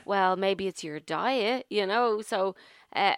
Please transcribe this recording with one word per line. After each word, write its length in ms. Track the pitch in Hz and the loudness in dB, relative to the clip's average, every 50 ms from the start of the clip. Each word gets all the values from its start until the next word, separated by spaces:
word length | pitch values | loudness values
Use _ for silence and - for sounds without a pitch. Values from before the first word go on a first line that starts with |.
| _ | _
Well, 300 | - 202 196 190 185 185 | -2 0 2 4 2 2
maybe 320 | 185 196 196 196 175 190 | 2 2 0 0 0 -2
it's 160 | 190 175 - - | -6 -6 -6 -10
your 160 | 160 151 156 | -8 -10 -10
diet, 640 | 156 - 160 156 180 233 269 262 208 208 247 262 - _ | -8 -6 -4 -2 0 0 0 2 2 0 0 -2 -4 _
you 160 | - 208 202 | -2 -2 0
know? 360 | 190 202 226 247 240 220 214 | 2 2 2 2 2 2 0
So, 340 | 220 - - 202 185 196 190 - - - - - - _ - | -2 -4 -2 0 0 0 -2 -6 -14 -20 -20 -20 -20 _ -2
uh 220 | - 196 196 - | 2 2 2 2